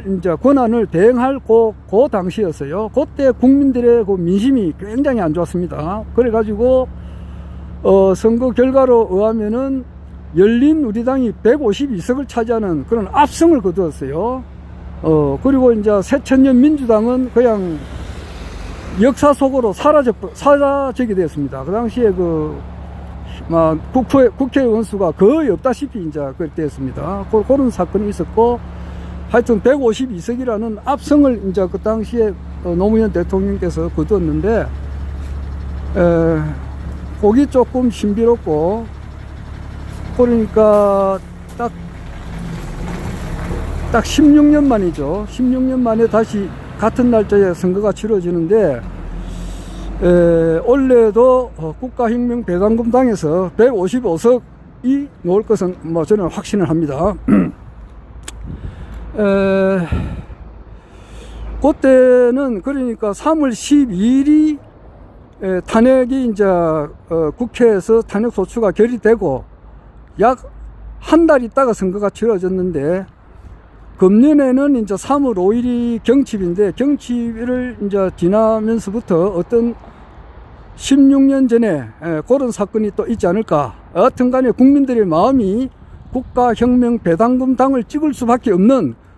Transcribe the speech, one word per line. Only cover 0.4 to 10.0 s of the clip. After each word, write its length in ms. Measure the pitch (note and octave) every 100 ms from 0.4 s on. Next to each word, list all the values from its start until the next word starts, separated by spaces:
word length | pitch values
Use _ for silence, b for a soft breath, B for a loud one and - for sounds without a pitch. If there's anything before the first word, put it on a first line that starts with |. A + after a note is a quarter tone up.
| C4 C#4+ A3+ A#3 G3+
대행할 520 | D#3+ A3 B3 C4 C4+ -
그, 260 | A3+ A3+ - -
그 160 | G3 C#4
당시였어요. 800 | G3+ F3+ A3+ F#3+ D3 C#3 F3+ A3
그때 360 | B3+ D#4+ - C4+
국민들의 760 | - B3+ C#4 C#4 A#3+ A#3+ A#3+
그 80 | G3
민심이 640 | F#3+ E3+ G3 B3+ C4+ F3 -
굉장히 440 | G3 A#3 C#4+ A#3
안 100 | E3+
좋았습니다. 720 | D#3 E3+ F3 F3 C#3 D#3 G#3+ G#3
그래가지고, 720 | A3+ B3 A3 A3 G#3 B3 C4 B3+ - B B B B B B B -
어, 320 | G3+ F#3+ F#3+
선거 360 | F3+ A3 A#3 B3+
결과로 580 | A#3 C4 C4+ B3+ A#3+ G3+
의하면은 760 | F#3 G#3+ A3+ G#3 A#3 C4+ C4+ B3 -